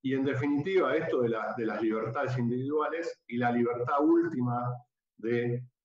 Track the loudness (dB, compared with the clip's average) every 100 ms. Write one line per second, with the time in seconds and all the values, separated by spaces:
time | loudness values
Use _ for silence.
0 | 0 0 0 0 0 0 2 2 4 2
1 | 0 2 2 0 -4 -4 -4 0 0 0
2 | -2 -2 -2 -2 -2 -2 -2 0 0 -2
3 | -6 -10 _ -2 0 2 0 0 0 2
4 | 4 4 2 0 -2 -2 -4 -6 -12 _
5 | _ _ -2 0 0 -4 -8 _